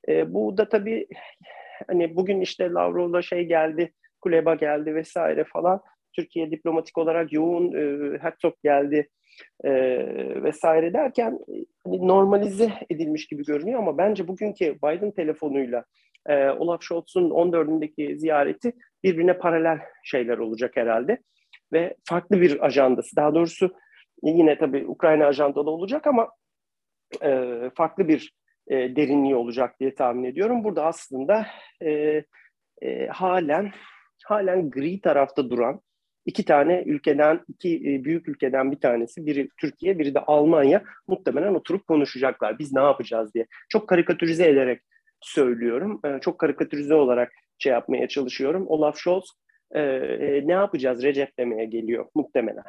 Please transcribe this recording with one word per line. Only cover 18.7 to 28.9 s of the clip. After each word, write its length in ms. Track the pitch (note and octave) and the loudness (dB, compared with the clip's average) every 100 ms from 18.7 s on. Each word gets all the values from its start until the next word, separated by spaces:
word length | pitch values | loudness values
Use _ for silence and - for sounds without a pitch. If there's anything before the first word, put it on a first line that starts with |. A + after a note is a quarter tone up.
| A#3+ _ _ | -8 _ _
birbirine 340 | F#3+ E3 F3+ F3+ | -2 2 2 2
paralel 400 | F3 E3 E3 D#3 - _ | 2 2 2 0 -6 _
şeyler 340 | - C3+ A#2 A2+ | -6 -4 -2 -2
olacak 380 | A2+ A2+ A#2+ - | -4 -4 -4 -2
herhalde. 420 | A#2 A2+ C#3 A#3+ _ _ _ - _ | 0 0 0 -4 _ _ _ -20 _
Ve 240 | D#3+ E3+ - | -2 -2 -8
farklı 360 | - E3+ - F#3+ | -4 -4 2 4
bir 260 | F3 C#3+ D3 | 4 4 2
ajandası, 500 | C3 C3 B2 - - | 4 4 2 0 0
daha 180 | D3+ | 2
doğrusu 400 | D#3 E3+ - F#3 - _ _ _ _ | 2 0 0 -4 -4 _ _ _ _
yine 360 | D3+ E3+ D#3 D3 | 2 6 6 4
tabii 280 | D3+ C3+ - | 0 -2 -6
Ukrayna 400 | E3+ E3 D#3 D#3 | 0 4 6 4
ajandalı 440 | C#3 C#3+ C#3+ D3 | 4 0 0 -4
olacak 360 | E3 G3 D4 D4+ | -4 -6 -2 0
ama, 240 | B3 A3+ _ _ _ _ _ _ _ _ - | 0 0 _ _ _ _ _ _ _ _ -4
e, 380 | C#3+ C3 B2 A#2+ B2+ | 0 0 -2 -6 -8
farklı 340 | - D#3+ - E3+ | -2 -2 0 2
bir, 240 | D3 - _ _ _ - | 2 0 _ _ _ -4
e, 280 | C3+ B2+ | -2 0